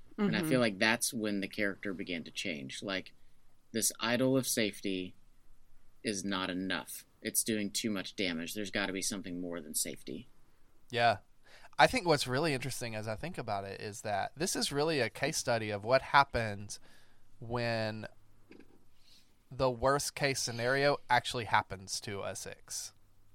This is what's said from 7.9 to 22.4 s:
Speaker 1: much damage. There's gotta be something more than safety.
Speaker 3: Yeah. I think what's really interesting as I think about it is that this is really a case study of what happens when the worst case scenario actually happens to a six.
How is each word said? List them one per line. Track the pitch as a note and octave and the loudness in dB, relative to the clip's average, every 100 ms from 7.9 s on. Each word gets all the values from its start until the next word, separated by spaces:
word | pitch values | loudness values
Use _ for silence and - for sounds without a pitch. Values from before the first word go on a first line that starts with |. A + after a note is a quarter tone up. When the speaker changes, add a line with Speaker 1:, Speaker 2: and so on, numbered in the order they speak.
Speaker 1:
much | G2 - - | -2 -4 -2
damage. | F#2 E2 E2+ | 0 -2 -4
There's | G#2 G2 | -6 -4
gotta | G#2 F#2+ | -2 -2
be | F#2+ | 0
something | - G2+ F#2 F2 | -2 -4 -6 -6
more | F2+ E2+ | -6 -8
than | D2+ - | -4 -4
safety. | - - - D#2 - - - - - - - | -4 -6 -10 -10 -12 -18 -20 -20 -20 -20 -4
Speaker 3:
Yeah. | A#2 A#2+ G2 - - - - - - | 4 4 4 -2 -20 -20 -20 -4 6
I | D#3 | 6
think | - F3 | 6 4
what's | C#3+ B2+ | 2 2
really | B2+ E3 | 0 2
interesting | C3 C3 - A#2+ A2 | 0 -2 -4 -6 -4
as | G#2+ | -4
I | G#2+ | -4
think | D#3 - | -6 -6
about | A2+ G2+ | -4 -4
it | G2 G2 | -4 -8
is | G#2+ G2+ | -8 -6
that | A2 G2 G2+ C3 | -2 0 -2 -2
this | F3+ - | -2 0
is | A#3 | 0
really | C#3+ D#3 D3+ | 2 2 2
a | A2 | 0
case | - C#3+ D#3 | 0 -2 0
study | - A#2 G#2+ | 2 2 0
of | G2+ | -2
what | G#2+ C3 | 4 4
happens | - C#3+ C#3 A#2+ A2+ G2+ G2+ - - - - - - - | 6 6 6 4 -2 -4 -8 -12 -14 -18 -20 -18 -18 -14
when | A2+ A#2+ A#2 A2+ A2 A2 G#2 - - - - - - - - - - - - _ - | -6 -2 0 0 0 -4 -8 -14 -20 -20 -20 -20 -20 -20 -20 -20 -20 -20 -20 _ -12
the | B2+ C3 | 0 2
worst | A#2 C3 C#3+ - - | 4 4 4 2 0
case | C#3+ C3 | 0 2
scenario | - A#2 A#2+ C#3 C#3+ C#3 - | -2 0 2 4 4 4 4
actually | B2 - B2+ G#2 | 4 4 -2 2
happens | A2+ - F#2+ F#2+ - | 2 2 -4 -8 -8
to | - G2 | -4 -4
a | G2 | -4
six. | F#2+ | -6